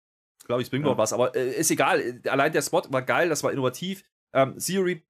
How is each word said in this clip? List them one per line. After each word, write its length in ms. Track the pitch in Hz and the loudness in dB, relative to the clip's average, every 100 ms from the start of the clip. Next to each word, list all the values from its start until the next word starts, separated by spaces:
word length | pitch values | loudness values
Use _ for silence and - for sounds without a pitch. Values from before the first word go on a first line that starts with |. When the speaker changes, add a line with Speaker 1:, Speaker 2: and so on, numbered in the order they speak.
| _ _ _ - | _ _ _ -14
Speaker 1:
Ich 40 | - | -4
glaube, 180 | 123 | -4
Springboard 300 | 117 135 147 | -2 -2 0
Speaker 2:
Ja. 40 | 117 | 2
Speaker 1:
war's, 140 | 110 | 2
aber, 220 | 113 - - | 2 0 0
äh, 180 | 127 | -2
ist 160 | 123 - | 0 0
egal. 500 | 151 143 170 113 123 107 | 2 2 2 -2 -6 -2
Allein 240 | 135 151 | 2 2
der 100 | 160 | 2
Spot 200 | - 170 - | 0 -2 -2
war 100 | 131 | -2
geil, 260 | 131 127 170 | 0 0 0
das 140 | 147 | 0
war 100 | 135 | -2
innovativ. 500 | 131 127 - 180 190 - _ _ 135 | 0 -2 -2 -8 -10 -14 _ _ 0
Ähm, 220 | 131 95 | 0 -2
Theory 440 | - 190 180 165 | -4 0 0 -2